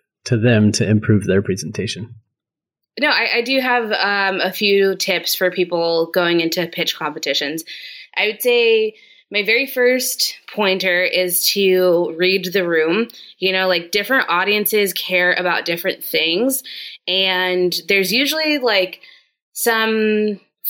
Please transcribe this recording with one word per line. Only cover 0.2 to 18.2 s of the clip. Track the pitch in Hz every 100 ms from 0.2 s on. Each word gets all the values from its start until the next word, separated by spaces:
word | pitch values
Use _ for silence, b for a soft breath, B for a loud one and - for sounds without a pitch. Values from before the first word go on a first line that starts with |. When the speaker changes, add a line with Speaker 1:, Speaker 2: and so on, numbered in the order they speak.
Speaker 1:
to | - 120
them | 117 113 104
to | 101 95
improve | 107 107 107
their | 92 95
presentation? | 98 92 - 104 98 - 104 - _ _ _ _ _ _ _ -
Speaker 2:
No, | 294
I, | 247 226 233
I |
do | 240 269
have, | 254 247 226
um, | 214 196 202 196 190
a | 170
few | 185 208 196 196 185
tips | - 180 175
for | - 185
people | 180 180 175 170 165 165
going | 185 175 170
into | 165 165 170
pitch | - 160
competitions. | - 156 156 151 160 143 156 - B B B B
I | - 202
would | 214
say | 247 240 233 226 220 214 b b b
my | 202
very | 202 226 269
first | 262 247 254 254 - - - -
pointer | - 202 185 185 175
is | 185 175 180 175 -
to | 202 196 185 185 170 175 160
read | 180 190 180
the | 190 175
room. | 165 160 190 226 B B B
You | 185
know, | 185 185
like, | 175 175
different | 208 202 269 -
audiences | 170 190 214 208 214 202
care | 180 - 180 180
about | 175 180 165
different | - 170 185 -
things. | - 160 160 170 254 262 - B B B -
And | 185 190 185 185 180 180 175 -
there's | 196 185
usually, | 226